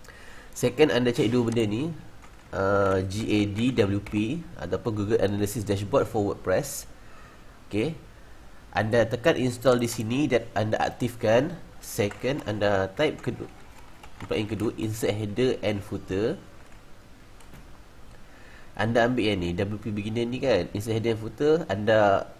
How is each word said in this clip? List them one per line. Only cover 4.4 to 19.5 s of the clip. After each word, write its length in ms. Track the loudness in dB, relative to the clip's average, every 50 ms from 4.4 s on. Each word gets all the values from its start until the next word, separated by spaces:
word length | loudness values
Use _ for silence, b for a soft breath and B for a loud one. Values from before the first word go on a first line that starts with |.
| -6 -10 -10
ataupun 360 | -10 -4 -4 -4 -2 -2 -2 -2
Google 240 | -2 0 2 2 2
Analytics 480 | 2 2 2 0 0 -2 -2 -4 -2
Dashboard 400 | 0 0 -2 0 2 2 2 2
for 240 | 2 0 0 0 0
WordPress. 560 | -2 -2 0 0 0 0 0 -2 -8 -10 -12 -14 B B B B B B B B B B B B B B -14
Okey. 240 | -4 -2 0 0 0 -4 -8 -12 B B B B B B B B B B B B B
Anda 320 | -2 0 2 4 4 4 4
tekan 320 | 4 0 2 2 2 4
install 480 | 4 2 0 -2 2 4 4 4 6 2
di 80 | 0
sini 400 | -2 -4 -2 -2 0 0 2 4
dan 160 | 2 2 2 0 -2
anda 240 | -2 0 0 0 0
aktifkan. 720 | 0 -2 -2 -2 -4 -4 -2 0 2 4 6 6 4 2 -2 -8 -12 -16 -16 -16 -14
Second, 640 | -6 -2 0 0 0 -2 -2 -2 -2 -2 -2 -4
anda 400 | -4 -2 0 2 2 4 2 0 0 0
type 240 | 0 0 0 0 -2
kedua, 320 | -6 -6 -6 -6 -10 -12 -12 -16 -20 -20 -18 -18 -18 -18 -18 -18 -18 -18 -14 -14 -6 -4
plugin 160 | -2 -2 -2
kedua, 240 | -2 -2 -2 -2 -2 -2 -2
insert 320 | -4 -4 -2 -2 -2 0
header 480 | 0 0 -2 -2 0 2 2 2 2 0
and 240 | 0 -2 -2 -2 -4
footer. 560 | -6 -8 -8 -4 -2 0 0 0 0 -2 -4 -10 -16 -20 -20 -20 -20 -20 -20 -18 -20 -20 -20 -20 -20 -20 -20 -20 -20 -20 -20 -18 -18 -18 -18 -18 -18 -18 -20 -20 -20 -20 -18 -18 -18 B B B B B B B B B B B B B -2
Anda 320 | -2 2 4 4 6 6
ambil 240 | 4 2 2 2 2
yang 80 | 2 0
ni, 80 | 0